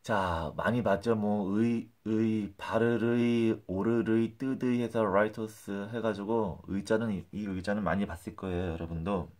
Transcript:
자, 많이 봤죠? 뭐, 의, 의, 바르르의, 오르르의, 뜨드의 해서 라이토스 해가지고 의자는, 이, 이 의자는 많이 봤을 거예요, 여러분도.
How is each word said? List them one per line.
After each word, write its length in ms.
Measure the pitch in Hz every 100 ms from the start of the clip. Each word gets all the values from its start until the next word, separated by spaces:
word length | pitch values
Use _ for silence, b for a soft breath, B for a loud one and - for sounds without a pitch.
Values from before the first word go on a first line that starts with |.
자, 500 | - 107 92 82 78 -
많이 260 | 95 120
봤죠? 320 | 101 98 117 113
뭐, 420 | 104 104 95 101
의, 280 | 117 113 - _
의, 480 | 107 110 113 110 101 -
바르르의, 1040 | - 107 117 117 117 120 120 117 113 107 -
오르르의, 720 | 92 107 117 104 113 113 -
뜨드의 440 | 131 131 127 120
해서 220 | 117 117
라이토스 840 | 107 98 107 110 110 - - 101 101
해가지고 720 | 117 110 101 101 113 101 73 -
의자는, 440 | 98 95 110 113
이, 120 | 95 82
이 140 | 98 104
의자는 360 | 92 90 104
많이 240 | 90 92 101
봤을 300 | 82 - -
거예요, 360 | 95 87 90
여러분도. 540 | 82 82 82 82 98 80